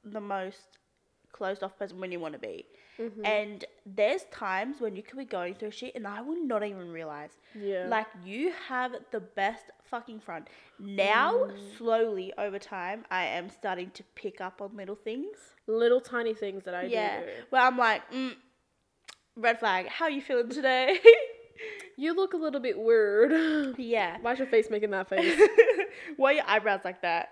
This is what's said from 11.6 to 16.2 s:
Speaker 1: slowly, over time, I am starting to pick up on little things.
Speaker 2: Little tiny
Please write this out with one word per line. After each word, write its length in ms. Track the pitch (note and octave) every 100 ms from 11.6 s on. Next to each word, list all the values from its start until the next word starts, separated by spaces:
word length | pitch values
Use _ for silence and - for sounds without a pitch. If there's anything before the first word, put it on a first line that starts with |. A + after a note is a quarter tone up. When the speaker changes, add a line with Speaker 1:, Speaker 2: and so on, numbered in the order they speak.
| - G#3
Speaker 1:
slowly, 540 | A3+ A3+ A3+ G3 F#3 -
over 220 | G3+ G3
time, 460 | - G3 F3 G#3+ A3
I 160 | F#3 E3+
am 240 | D3 F3+
starting 400 | - G#3 F#3 F#3
to 120 | - G3+
pick 260 | - G#3 G3
up 220 | F#3 -
on 140 | G3+ G#3+
little 180 | F#3+ G#3
things. 400 | - A#3 F4+ G#4+ - _ -
Speaker 2:
Little 340 | A3 A#3 B3
tiny 360 | B3 A#3+